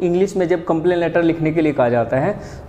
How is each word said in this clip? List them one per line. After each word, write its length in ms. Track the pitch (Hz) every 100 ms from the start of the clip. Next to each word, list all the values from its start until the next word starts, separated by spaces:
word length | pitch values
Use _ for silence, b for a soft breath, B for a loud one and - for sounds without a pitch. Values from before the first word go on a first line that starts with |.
English 340 | 175 175 196 190
में 120 | 170
जब 160 | 175
complain 340 | - 165 175 175
letter 240 | 165 175
लिखने 300 | 165 165 156
के 80 | 160
लिए 120 | 156
कहा 160 | 139 120
जाता 280 | 120 110 131
है, 240 | 170 208 B B